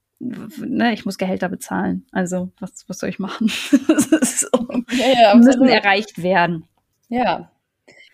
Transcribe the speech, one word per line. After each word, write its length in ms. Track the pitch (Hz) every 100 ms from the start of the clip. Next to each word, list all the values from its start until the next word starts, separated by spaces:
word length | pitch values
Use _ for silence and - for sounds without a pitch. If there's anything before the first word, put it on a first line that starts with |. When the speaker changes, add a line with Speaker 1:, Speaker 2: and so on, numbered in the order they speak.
| _ -
Speaker 1:
w-, 460 | - - - - -
ne, 260 | - 233
ich 120 | 214 -
muss 120 | 190
Gehälter 300 | 185 190 180
bezahlen. 580 | 180 - 190 185 185 -
Also 400 | - 180 185 185 -
was, 240 | 185 - -
was 100 | 185
soll 100 | -
ich 100 | -
machen? 300 | 196 - 220 - -
<laughs> 160 | 277 -
Das 200 | 302 -
ist 320 | 311 262 -
so. 260 | - 254 240 247 240
Speaker 2:
Ja, 160 | 254 254
ja, 240 | 247 220
Speaker 1:
Die 60 | 220
müssen 120 | 240
Speaker 2:
absolut. 180 | 247 262
Speaker 1:
erreicht 520 | 220 202 196 202 -
werden. 440 | 170 185 175 170 - _ _ _ _
Speaker 2:
Ja. 420 | 233 226 160 170 _ _ _ _ _ _